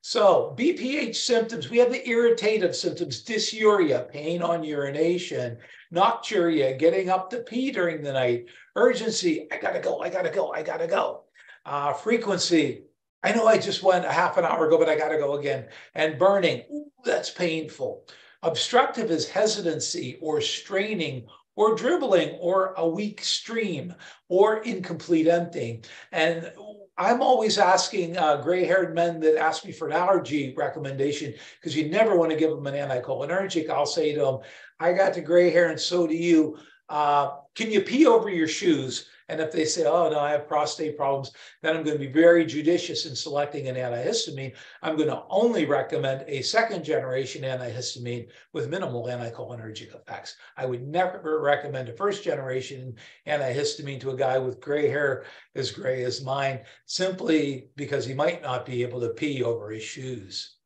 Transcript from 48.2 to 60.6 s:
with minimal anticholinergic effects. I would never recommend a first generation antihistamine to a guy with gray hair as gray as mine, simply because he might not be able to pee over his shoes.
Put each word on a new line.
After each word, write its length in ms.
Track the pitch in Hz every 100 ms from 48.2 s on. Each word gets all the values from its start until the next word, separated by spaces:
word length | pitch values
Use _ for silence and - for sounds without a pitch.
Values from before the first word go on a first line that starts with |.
| 110 - _
with 160 | 151 127
minimal 340 | 175 165 117 117
anticholinergic 840 | 123 117 - - 120 110 107 -
effects. 440 | - - - - - - -
I 100 | 131
would 220 | 123 135
never 540 | 160 185 185 156 156
recommend 480 | 143 143 143 127 123
a 80 | -
first 260 | 202 190
generation 720 | 175 143 131 131 127 135 127 120 - - -
antihistamine 720 | 151 131 127 147 - 139 135
to 120 | 131
a 40 | 127
guy 220 | 131 127
with 240 | 127 123
gray 260 | - 147 147
hair 380 | 143 143 127 - - _ 147
as 160 | 127
gray 340 | - 131 131 123
as 180 | 120
mine, 380 | 135 135 135 127 - - _
simply 840 | - 185 226 240 156 143 131 - -
because 300 | 139 139 120
he 80 |
might 280 | 131 160 175
not 240 | 143 123 135
be 160 | 123
able 200 | 120 123
to 80 | 117
pee 340 | - 151 135
over 280 | 120 117 104
his 120 | 110
shoes. 680 | - 143 131 123 92 - - _